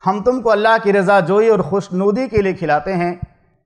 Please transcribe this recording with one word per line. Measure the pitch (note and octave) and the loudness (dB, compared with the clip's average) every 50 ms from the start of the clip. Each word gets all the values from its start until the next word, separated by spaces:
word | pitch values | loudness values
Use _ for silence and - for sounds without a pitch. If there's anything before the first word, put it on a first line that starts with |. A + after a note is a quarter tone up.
| - | -4
हम | F#3 G3+ G#3 | -2 -2 0
तुमको | G3 B3 B3+ C4 G#3+ A3+ | 0 0 -2 0 0 0
अल्लाह | G#3+ G3+ G#3+ A3+ A3+ A3+ | 0 2 2 2 2 2
की | F#3+ G3+ | 2 2
रज़ा | G3 G3+ F#3 G3 G3+ G3 E3+ | 2 2 2 4 2 2 2
जोई | D#3 G3 G#3 A3+ A3+ | 2 2 2 4 4
और | G#3+ F#3+ E3 | 2 2 0
खुशनुदी | C#3+ F#3+ G3+ - - F3+ F#3 G3 G#3 G3+ B3 C4 - | -2 -4 -4 -4 -4 -6 -2 -2 0 0 -2 -2 -2
के | A3+ G#3+ | -2 -2
लिए | G3 F#3+ F#3 | 0 -2 -2
खिलाते | F#3 F3 D3+ D3 D3+ - F#3+ F#3+ | -4 -2 -2 -2 0 -2 -2 -4
हैं, | E3+ F3 F3 F3 - - - _ _ _ _ _ _ _ | -4 -4 -4 -6 -8 -12 -16 _ _ _ _ _ _ _